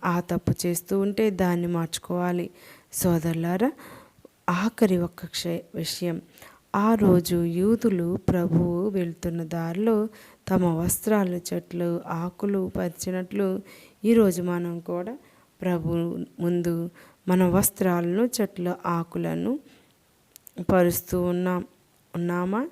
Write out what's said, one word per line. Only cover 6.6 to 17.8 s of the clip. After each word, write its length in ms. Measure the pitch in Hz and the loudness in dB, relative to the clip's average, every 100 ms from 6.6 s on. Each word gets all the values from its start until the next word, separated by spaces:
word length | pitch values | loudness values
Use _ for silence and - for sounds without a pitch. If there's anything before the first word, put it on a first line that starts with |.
| _ 196 | _ 0
ఆ 180 | 208 | 2
రోజు 480 | 226 208 180 175 175 | 4 6 6 4 0
యూదులు 760 | 170 170 196 233 233 185 170 180 - | 0 0 2 2 2 2 0 -2 0
ప్రభువు 600 | 180 175 165 175 175 202 | 0 2 2 2 0 -2
వెళ్తున్న 540 | 196 170 165 175 170 | -2 -4 -6 -6 -6
దారిలో 640 | 160 170 165 170 220 214 220 - - - - | -6 -6 -4 -2 0 0 0 -8 -20 -14 -2
తమ 160 | 185 | 2
వస్త్రాలు 880 | 180 160 175 - - 214 185 175 175 | 2 0 -2 -2 0 0 0 -4 -6
చెట్లు 460 | 180 175 175 175 170 - | -8 -6 -4 -4 -4 -6
ఆకులు 640 | 165 175 - 202 196 185 190 | -6 -6 -6 -2 -2 -2 -4
పరిచినట్లు 840 | 180 165 - 185 180 202 190 196 196 - - _ | -6 -6 -6 -6 -4 -2 -2 -2 -8 -20 -20 _
ఈరోజు 380 | 208 233 208 180 | 4 6 6 4
మనం 380 | 175 175 175 170 | -2 -2 -4 -6
కూడా 380 | 165 175 190 277 - _ _ _ | -6 -6 -6 -10 -16 _ _ _
ప్రభు 260 | 185 175 160 170 170 175 - - | -2 0 0 0 -2 -4 -8 -4
ముందు 500 | 175 175 175 165 170 - - _ - | 0 0 0 -2 -4 -8 -20 _ 0
మన 160 | 185 | 4
వస్త్రాలను 840 | 180 180 208 - | 4 4 2 0